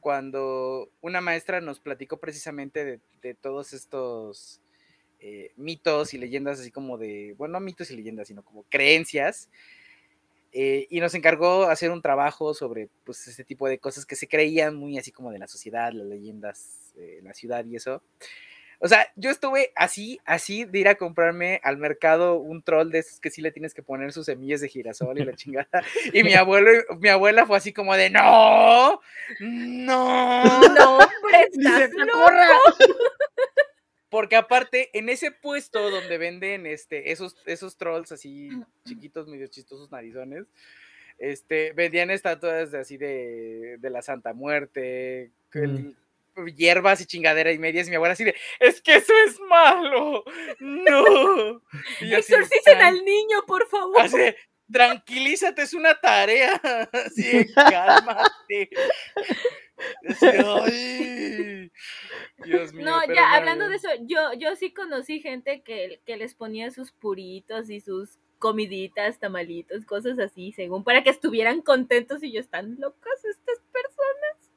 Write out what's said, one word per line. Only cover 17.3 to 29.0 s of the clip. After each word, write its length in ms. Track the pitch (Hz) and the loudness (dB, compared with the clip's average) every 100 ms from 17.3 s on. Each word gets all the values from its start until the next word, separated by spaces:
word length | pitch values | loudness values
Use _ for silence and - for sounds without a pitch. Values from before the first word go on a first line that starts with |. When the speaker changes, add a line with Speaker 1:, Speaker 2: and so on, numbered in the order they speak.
Speaker 1:
ciudad 300 | - 117 120 | -20 -12 -12
y 100 | 117 | -10
eso. 260 | 117 127 135 _ _ - - - - _ _ | -14 -12 -14 _ _ -20 -20 -20 -20 _ _
O 80 | 180 | 0
sea, 200 | 214 - - | 0 0 -6
yo 140 | 254 | -6
estuve 420 | 277 277 269 254 - | -6 -4 -2 -4 -2
así, 440 | 180 - 214 247 - | -4 -4 -14 -16 -6
así 380 | 165 - 202 226 | -6 -6 -10 -6
de 140 | 196 | -2
ir 80 | 196 | 0
a 80 | 202 | 0
comprarme 640 | 175 170 170 170 180 185 | -4 -2 -2 -2 -6 -4
al 160 | 139 143 | -4 -4
mercado 560 | 147 147 160 165 175 170 | -6 -2 0 2 2 -2
un 240 | 151 165 | -6 -12
troll 300 | 160 160 165 | -2 0 0
de 80 | 160 | -4
esos 200 | 156 - | -6 -12
que 120 | 156 | -14
sí 100 | 151 | -10
le 100 | 156 | -12
tienes 200 | 151 156 | -10 -16
que 100 | - | -16
poner 300 | 139 135 139 | -14 -12 -10
sus 140 | 151 156 | -10 -10
semillas 340 | 131 135 147 | -10 -8 -8
de 80 | 143 | -8
girasol 480 | 131 113 107 127 139 | -12 -14 -10 -8 -6
y 60 | |
la 80 | 131 | -8
chingada. 340 | 123 - 135 139 180 - 453 269 | -8 -10 -10 -4 -6 -4 -8 -2
Y 100 | - | 0
mi 120 | 226 | 4
abuelo, 360 | 185 185 196 214 226 - 165 | 2 4 4 6 4 2 -2
mi 100 | 202 | 2
abuela 380 | 196 202 220 226 | 4 4 4 4
fue 100 | 202 | 0
así 160 | 202 | -2
como 240 | 208 196 190 | -8 -2 0
de, 140 | 190 | 2
"No, 920 | 190 - 226 220 214 226 240 269 392 | 4 8 8 8 8 8 8 6 2